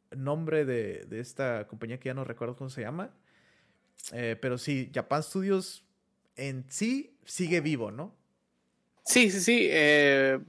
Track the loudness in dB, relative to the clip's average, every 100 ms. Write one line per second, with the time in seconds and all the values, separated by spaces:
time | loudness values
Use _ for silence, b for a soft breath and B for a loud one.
0 | _ -8 -4 -4 0 0 0 -2 -4 -8
1 | -10 -10 -10 -6 -4 -4 -6 -12 -10 -8
2 | -8 -8 -8 -8 -8 -8 -10 -10 -8 -8
3 | -10 -16 _ _ _ _ _ _ _ -16
4 | -12 -6 -4 -4 -4 -4 -2 -4 -2 -6
5 | -2 -2 -2 -4 0 0 -2 -12 _ _
6 | _ _ _ -10 -8 -8 -10 -4 -2 -2
7 | -6 _ -12 -4 0 2 2 -2 -4 -8
8 | -14 -16 _ _ _ _ _ _ _ _
9 | 2 6 6 4 4 4 4 4 6 8
10 | 8 6 4 0